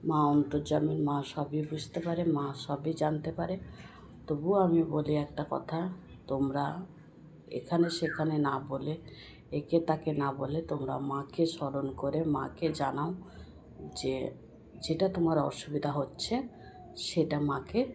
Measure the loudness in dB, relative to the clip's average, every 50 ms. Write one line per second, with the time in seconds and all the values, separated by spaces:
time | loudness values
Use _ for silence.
0 | 0 2 4 4 4 6 6 6 4 4 0 -2 0 2 2 2 4 2 2 2
1 | 2 2 0 0 -2 -4 -4 -4 -4 -2 -2 -4 -2 -2 -4 -6 -6 -4 -4 -2
2 | -2 0 0 2 2 2 2 2 0 -2 -4 -6 -4 -4 -4 -2 -2 -4 0 2
3 | 2 2 2 0 -2 -4 -4 -2 -2 -2 -4 -6 -6 -12 -14 -16 -16 -18 -18 -18
4 | -20 -20 -20 -18 -4 -2 -2 0 2 2 4 6 6 6 6 6 4 4 2 0
5 | 2 4 2 2 2 0 -2 -6 -4 -2 -2 -4 -2 -2 -2 -2 -2 -2 -4 -8
6 | -12 -16 -18 -18 -6 -4 0 0 2 2 2 0 0 0 -2 -6 -8 -10 -14 -20
7 | -20 -20 -20 -20 -20 -20 -20 -20 -16 -8 -8 -8 -4 0 4 4 4 4 4 0
8 | 0 0 0 2 2 2 4 4 4 4 2 0 -2 -2 -4 -4 -2 -2 -4 -4
9 | -6 -14 -16 -16 -16 -18 -18 -20 -14 -4 -4 -4 -2 4 4 4 4 4 0 2
10 | 2 0 0 2 0 0 0 -2 -2 0 0 -2 0 -2 -2 -2 0 -2 -2 -2
11 | 0 0 -2 -2 -4 -4 2 2 4 4 4 0 -2 -2 -2 -2 -2 -2 -4 -2
12 | -2 0 2 2 2 2 2 2 0 -4 -4 -2 -2 0 0 2 0 0 0 0
13 | -2 -2 -2 -6 -8 -14 -14 -16 -16 -16 -18 -20 -20 -20 -16 -12 -12 -8 -6 -2
14 | -2 0 0 0 -2 -4 -6 -8 -18 -20 -20 -20 -20 -20 -14 -8 -2 -2 0 2
15 | 2 0 2 2 2 4 4 4 2 2 0 -2 -2 0 -2 -2 0 0 0 0
16 | -2 -2 -2 -4 -2 0 0 0 -2 -4 -10 -14 -18 -18 -16 -16 -18 -16 -10 -6
17 | -4 0 2 2 2 4 2 0 0 0 0 -2 -4 -2 0 0 0 0 -2